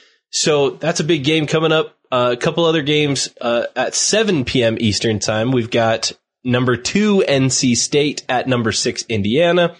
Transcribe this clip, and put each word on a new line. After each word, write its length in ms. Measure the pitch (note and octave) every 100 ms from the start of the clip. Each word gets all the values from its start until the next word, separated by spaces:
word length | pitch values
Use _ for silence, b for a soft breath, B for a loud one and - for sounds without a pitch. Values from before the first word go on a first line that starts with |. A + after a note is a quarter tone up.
| B B _
So 420 | - - D3 C#3
that's 280 | - D3+ E3+
a 60 | D#3+
big 180 | E3
game 240 | C3+ D#3+ D3+
coming 240 | D#3+ D#3+
up. 220 | D#3+ D#3 _ -
Uh, 180 | B2+ B2
a 40 | B2
couple 260 | E3+ D#3 E3
other 180 | D#3+
games, 460 | C#3 D3+ D3 C3+ - -
uh, 240 | A#2+ A#2 G#2+ -
at 200 | A#2+ -
seven 500 | - G3+ A3 E3+ B2+
P 180 | C3+
M 140 | A2+ A2+
Eastern 380 | A#2 G2+ A2+ G#2+
time. 340 | - A2 A#2+
We've 200 | C3 A2
got 400 | B2 A2+ A2+ - - _ _
number 340 | B2+ B2 B2+ A#2+
two, 460 | - G3+ G#3+ G3
N 260 | - C#3 C3
C 240 | C3 C3
State 500 | A#2 - C#3+ D3 - -
at 180 | B2+ C3
number 240 | B2 A2+
six, 320 | G2+ B2+ - -
Indiana, 640 | A2+ G2 B2+ E3+ F3 E3+ F3